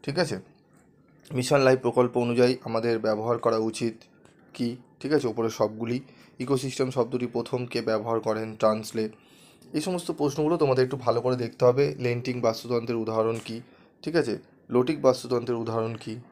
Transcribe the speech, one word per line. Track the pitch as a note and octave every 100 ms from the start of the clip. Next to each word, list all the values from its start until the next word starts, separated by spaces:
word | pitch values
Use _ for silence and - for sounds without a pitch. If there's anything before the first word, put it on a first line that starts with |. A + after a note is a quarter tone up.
ঠিক | - D3+
আছে? | D3+ F#2+ - _ _ _ _ _ _ _ -
মিশন | B2+ B2+ C#3+
লাইফ | C3 C3
প্রকল্প | B2 B2 B2 A#2+
অনুযায়ী | A#2+ A#2+ B2 C3
আমাদের | - A2+ A#2 A2+
ব্যবহার | A2+ G#2+ A2+ A#2
করা | A#2 A2+
উচিত | A2+ G#2+ A#2 A2 - _ - _ _
কী? | - A#2+ B2 - _
ঠিক | C3+
আছে, | D3+ A#2+
ওপরে | A2 A2+
সবগুলি। | - G#2+ A2 A#2 B2 - - - -
ইকোসিস্টেম | B2+ C3+ C3+ B2+ C3
শব্দটি | B2+ A#2 B2 B2
প্রথম | A#2+ A#2+ B2+ B2
কে | A#2+
ব্যবহার | A2 A2 A2+ A2+
করেন? | A2 G#2+ A2 A2
ট্রান্সলে। | A2 A2 G#2+ A2+ G#2+ - _ - - _ -
এই | D3+
সমস্ত | E3+ F3+ E3+
প্রশ্নগুলো | D#3 D3 C3 D3+ E3+
তোমাদের | C#3+ C3 B2+
একটু | C3
ভালো | A#2+ A#2
করে | B2 B2
দেখতে | A#2 - B2
হবে। | B2+ C#3+ D3
লেন্টিং | B2 A#2+ B2+ B2
বাস্তুতন্ত্রের | A2+ A2 A#2 A#2+ A2+ A#2
উদাহরণ | A2 A2 A2+ A2+ -
কী? | A2+ - - - _
ঠিক | D3 E3
আছে, | B2 G2 - _ -
লোটিক | A#2+ B2+ D3
বাস্তুতন্ত্রের | C3+ B2+ B2 B2 A#2+ A#2+
উদাহরণ | A#2 A2+ A2+ A#2
কী? | - A#2 -